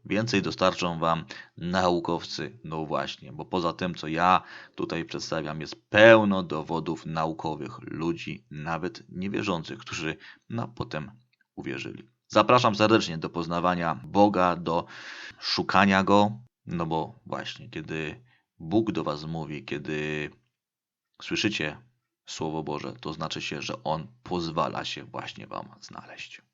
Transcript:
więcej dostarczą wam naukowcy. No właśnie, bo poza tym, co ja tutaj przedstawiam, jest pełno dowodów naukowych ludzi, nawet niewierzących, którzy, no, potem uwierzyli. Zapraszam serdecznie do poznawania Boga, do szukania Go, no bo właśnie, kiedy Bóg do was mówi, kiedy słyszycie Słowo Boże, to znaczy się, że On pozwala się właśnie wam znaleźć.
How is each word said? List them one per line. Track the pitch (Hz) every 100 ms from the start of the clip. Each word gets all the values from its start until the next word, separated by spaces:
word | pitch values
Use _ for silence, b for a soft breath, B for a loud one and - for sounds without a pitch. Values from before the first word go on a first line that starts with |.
więcej | - 98 110 98
dostarczą | 82 - 92 87 90 82
wam | 82 82 80 B B B
naukowcy. | 85 92 90 87 85 82 - - 73 -
No | 78 80 76
właśnie, | 71 69 - 69
bo | 73
poza | 76 92 85
tym, | - 90
co | 80 78
ja | 80 90 90 B B B
tutaj | - 87 82
przedstawiam, | 80 71 - 80 76 78
jest | 76 - _
pełno | 104 113 113 104 95
dowodów | 82 78 76 82 78 78 80
naukowych | 80 80 80 80 73 69 -
ludzi, | - - 82 82 - 78 -
nawet | 76 78 82 87 - -
niewierzących, | 90 98 98 101 85 78 69
którzy, | - - 80 - B B -
no, | 117 -
potem | - - 78 69 - _ _ _ -
uwierzyli. | - 65 - - - _ -
Zapraszam | 107 104 123 120
serdecznie | 104 110 110 90 80
do | 80
poznawania | 85 82 85 90 90 82 -
Boga, | 78 98 104 98 90 87
do | 85 85 - B B B B B
szukania | - - 85 92 98 95
Go, | 95 104 104 - - _ -
no | 85 80
bo | 80 76 - -
właśnie, | 71 - - -
kiedy | 80 76 78 78 80 b b b -
Bóg | 80 107 107
do | 82
was | 76 73
mówi, | 78 82 73 73
kiedy | 64 73 71 76 76 76 73 - _ _ _ _ _ _ _ -
słyszycie | - 85 - - 76 76 - _ _ _ -
Słowo | - 78 78
Boże, | 76 73 67 60
to | 78
znaczy | 78 80 -
się, | - 73
że | - -
On | 78 80 - _
pozwala | - 87 82 80 71 -
się | 73 -
właśnie | - - - - -
wam | 50 50 -
znaleźć. | 50 50 - - - - _